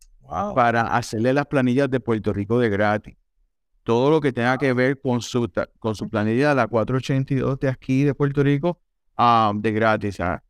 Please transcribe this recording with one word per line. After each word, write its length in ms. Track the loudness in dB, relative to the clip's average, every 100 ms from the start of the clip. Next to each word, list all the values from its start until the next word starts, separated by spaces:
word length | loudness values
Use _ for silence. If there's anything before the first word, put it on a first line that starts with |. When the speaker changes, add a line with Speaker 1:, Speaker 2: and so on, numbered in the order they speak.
| -20 _ -12
Speaker 1:
Wow. 280 | -8 -4 0
Speaker 2:
para 260 | 2 2 0 -2
hacerle 360 | -2 -2 0
las 140 | 0 0
planillas 420 | 0 0 2 0
de 120 | -2
Puerto 320 | -2 -2 -2
Rico 260 | -4 -2 0
de 100 | 0
gratis. 480 | 2 0 -2 -4 -20 _ _ _ _ _ _
Todo 260 | -2 2 4
lo 100 | 2
que 120 | 2
tenga 260 | 0 0 0
que 140 | 0
ver 280 | 2 0 -2
con 220 | -2 -4
su 240 | -2 -2 -2
ta-, 220 | -4 -6 _
con 160 | -6
su 140 | -6 -4
planilla 400 | -2 0 0 2
de 60 | 2
la 100 | 0
cuatro 300 | 0 -2 -2
ochenta 360 | -2 -2 -2
y 40 | -2
dos 240 | -2 -2
de 80 | -4
aquí 340 | -4 -2 0
de 100 | 0
Puerto 300 | 0 0 2
Rico, 380 | 2 2 0 -4 _ _ _ 0
ah, 360 | 4 4 2
de 160 | 0 -2
gratis, 480 | 2 2 2 -2 -4
ah. 240 | -4 -4